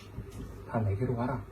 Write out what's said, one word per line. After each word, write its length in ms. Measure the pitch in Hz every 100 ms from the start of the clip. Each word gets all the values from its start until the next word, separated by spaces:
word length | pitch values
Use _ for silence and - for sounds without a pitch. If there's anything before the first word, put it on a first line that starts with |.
| - - - - - - -
다 100 | 113
내게로 340 | 104 101 123 117
와라. 280 | 123 127 -